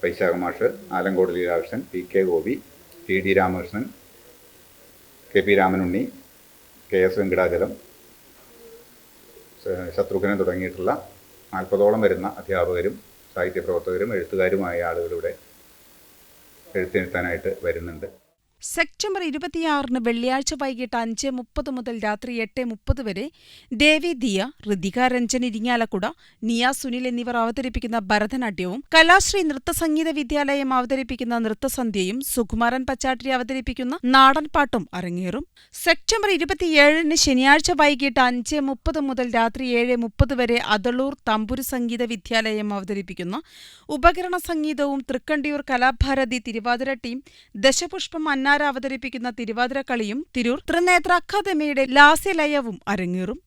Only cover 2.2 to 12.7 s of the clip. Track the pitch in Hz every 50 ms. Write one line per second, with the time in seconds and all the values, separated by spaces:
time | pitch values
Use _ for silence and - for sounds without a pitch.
2.2 | 95 92 85 80 78 104 127 - - - - - - - - - - - 95 95
3.2 | 90 95 95 95 92 92 92 90 82 - - 104 127 - - - - - - -
4.2 | - - - - - - - - - - - - - - - - - - - -
5.2 | - - - 101 95 101 101 98 95 92 95 95 92 90 90 104 - - - -
6.2 | - - - - - - - - - - - - - - - 95 92 92 - 107
7.2 | 98 95 90 90 92 87 85 82 95 - - - - - - - - - - -
8.2 | - - - - - - 466 466 466 453 453 466 466 - - - - - - -
9.2 | - - - - - - - - - - 95 90 90 87 85 - - - 98 98
10.2 | 95 98 104 95 92 90 85 92 95 90 90 92 90 101 139 151 - - - -
11.2 | - - - - - - - 92 92 90 101 98 101 104 107 113 110 98 92 87
12.2 | 92 98 - - - - 95 90 85 87